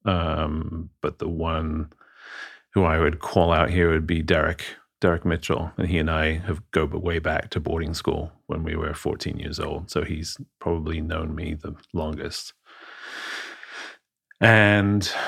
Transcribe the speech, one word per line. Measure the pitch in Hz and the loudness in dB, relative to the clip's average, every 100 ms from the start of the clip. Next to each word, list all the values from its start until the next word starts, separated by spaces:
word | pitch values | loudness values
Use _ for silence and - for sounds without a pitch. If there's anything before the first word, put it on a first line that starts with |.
| 104 | 0
um, | 90 85 78 78 78 78 80 80 - | 0 0 0 -2 -2 -4 -6 -10 -6
but | - - | -6 -4
the | - | -4
one | 82 82 82 80 78 78 - - - - - - - _ | -2 -2 -2 -2 -2 -6 -10 -20 -20 -18 -16 -16 -18 _
who | 101 | 2
I | 87 80 | 4 4
would | 80 78 | 2 0
call | - - 85 | 0 4 6
out | 82 85 | 6 4
here | 92 85 | 4 4
would | 80 78 | 4 2
be | 82 | 0
Derek, | 78 82 78 78 - - _ _ | 2 2 2 -2 -8 -14 _ _
Derek | 92 82 87 | 2 2 0
Mitchell, | 80 - 76 85 - | -2 0 -2 -2 -2
and | 85 | 0
he | 85 | 2
and | 78 | 2
I | 80 78 80 | 0 0 0
have | 92 78 - | -4 -6 -4
go | - 76 | 0 0
b-, | 80 | -2
way | 87 85 | -2 -2
back | 80 78 - | 0 -2 -2
to | - | -4
boarding | 78 82 80 82 | -2 -2 -4 -4
school | - - 82 - - | -2 -2 -4 -10 -8
when | 80 | -6
we | 80 80 | -4 -4
were | 78 | -4
fourteen | 80 - - - - | -4 -4 -4 -6 -6
years | - 76 | -8 -6
old. | 78 73 80 | -6 -6 -6
So | - | -4
he's | 76 80 80 - - _ | -2 -4 -6 -10 -14 _
probably | - 82 80 80 | -2 -2 -2 -4
known | 80 80 80 | -4 -4 -4
me | 80 80 78 | -6 -6 -6
the | 78 76 _ | -8 -14 _
longest. | 85 78 67 76 - - - _ - - - - - - - - - - - - - _ _ _ - | -6 -4 -4 -8 -10 -12 -18 _ -20 -20 -18 -16 -12 -10 -10 -10 -14 -16 -14 -16 -18 _ _ _ 4
And | 113 110 104 104 101 104 95 - | 8 10 8 6 6 4 2 -2